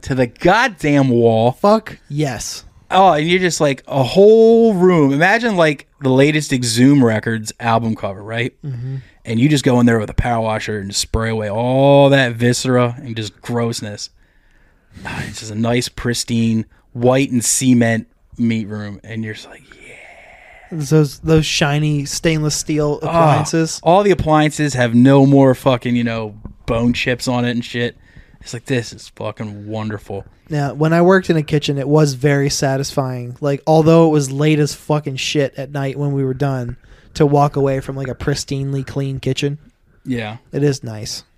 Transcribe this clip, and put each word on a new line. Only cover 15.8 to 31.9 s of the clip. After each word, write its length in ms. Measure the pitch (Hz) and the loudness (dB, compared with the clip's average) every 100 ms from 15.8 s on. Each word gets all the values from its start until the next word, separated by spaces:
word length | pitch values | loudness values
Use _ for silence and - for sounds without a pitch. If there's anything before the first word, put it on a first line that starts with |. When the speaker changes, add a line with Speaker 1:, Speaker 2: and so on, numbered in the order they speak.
| 120 | -4
Speaker 1:
pristine, 800 | - 123 117 - 117 113 113 110 _ _ | -6 -6 -6 -4 -2 0 -2 -4 _ _
white 380 | 123 123 131 139 | -2 2 2 0
and 120 | 123 | -2
cement 640 | 107 - 131 123 117 113 - _ _ - | -2 -2 2 4 4 0 -6 _ _ -4
meat 300 | 117 113 101 | -2 -2 -6
room. 320 | 107 104 101 | -10 -12 -14
And 220 | 101 110 | -14 -10
you're 100 | 110 | -10
just 120 | 104 - | -10 -16
like, 140 | - _ - - | -20 _ -20 -20
"Yeah." 80 | - - - - - - - - | -20 -20 -20 -20 -20 -20 -20 -14
Speaker 2:
Those, 480 | 170 139 156 147 - | -10 0 2 0 -2
those 260 | - 160 151 | 0 2 2
shiny 580 | - 151 147 151 147 | -2 0 0 0 -2
stainless 520 | 139 - 170 156 151 147 | -4 -4 -2 -2 -2 -4
steel 420 | - 151 147 147 | -4 -2 -2 -2
Speaker 1:
Ah, 40 | 156 | -2
Speaker 2:
appliances. 720 | 165 160 139 151 165 160 - | 2 4 4 0 -2 -2 -4
Speaker 1:
all 180 | - 180 | 2 2
the 80 | 202 | 2
appliances 640 | 175 156 156 151 - 151 | 0 2 2 2 0 -4
have 200 | 127 123 | 0 2
no 300 | 120 127 139 139 | 4 6 6 6
more 280 | 139 135 | 6 6
fucking, 400 | 127 - 123 123 | 4 0 0 0
you 80 | 120 | -2
know, 300 | 117 113 107 104 - - - | -2 -4 -8 -12 -18 -18 -6
bone 260 | 117 120 | -2 0
chips 360 | 120 - 123 - | 0 -2 -4 -2
on 160 | 123 | -2
it 80 | 120 | -2
and 120 | 120 | -4
shit. 320 | 120 120 120 - _ - - _ | -6 -6 -6 -8 _ -20 -20 _
It's 120 | - | -14
like, 120 | 120 | -14
"This 280 | - 127 117 | -6 -6 -4
is 160 | 98 - | -14 -20
fucking 580 | _ 107 104 110 104 104 | _ -12 -10 -12 -12 -10
wonderful." 560 | 107 107 104 - 101 - _ _ | -8 -8 -10 -10 -14 -14 _ _
Speaker 2:
Now, 240 | 151 143 | -6 -4
when 180 | 127 156 | -2 0
I 80 | 165 | 2
worked 280 | 175 190 185 | 4 4 2
in 60 | 165 | -2
a 60 | |
kitchen, 340 | 151 151 143 143 | 0 -2 -2 -4
it 80 | |
was 260 | 135 | 0